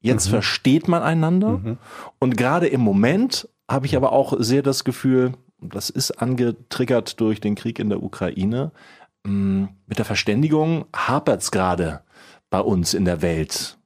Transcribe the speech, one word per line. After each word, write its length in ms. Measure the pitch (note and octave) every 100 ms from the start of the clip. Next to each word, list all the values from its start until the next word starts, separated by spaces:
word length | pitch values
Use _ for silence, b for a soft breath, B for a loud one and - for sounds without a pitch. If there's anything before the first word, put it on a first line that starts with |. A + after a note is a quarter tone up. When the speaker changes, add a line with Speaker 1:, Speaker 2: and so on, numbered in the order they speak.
Speaker 1:
Jetzt 260 | A2 A#2+ F2+
Speaker 2:
Mhm. 40 |
Speaker 1:
versteht 580 | A2 - - - C#3 -
man 140 | E3+
einander. 480 | D#3 E3 D#3+ F3+ G#3 G3+
Speaker 2:
Mhm. 200 | G#2+ A#2+ B B B _
Speaker 1:
Und 180 | C3 A#2
gerade 300 | B2 D#3+ F3
im 140 | D3
Moment 680 | A2+ G2 A2+ F3+ B3+ - - _ -
habe 160 | C3+ C3+
ich 100 | C#3
aber 160 | C3
auch 220 | C3+ C3 C#3
sehr 240 | A2+ C3+
das 220 | C#3 C3+
Gefühl, 480 | - A#2+ C3+ B2+ B2+ B2+ _ _
das 300 | - G2+ -
ist 220 | - C3 -
angetriggert 960 | A#2+ B2+ A#2+ A2 - - B2+ B2 - -
durch 200 | A2 G#2+
den 140 | G#2+
Krieg 240 | G#2 A#2 A#2
in 100 | G#2+
der 140 | G2
Ukraine, 680 | G2 - F#2 - F#2+ A#2+ D3+ B B B B _ -
mm, 380 | G2+ G2 G2 G2 - -
mit 120 | G#2+
der 60 |
Verständigung 800 | A2 G#2 - G#2+ D3+ D3+ D#3 E3 -
hapert's 560 | - - C4+ - G2+ -
gerade 500 | G2+ F#2 F2+ E2 C#2+ _ B B B _
bei 100 | F#2
uns 320 | G2 F#2+ E2+
in 100 | F2 F2+
der 160 | F2
Welt. 560 | F2 E2 D#2 - - -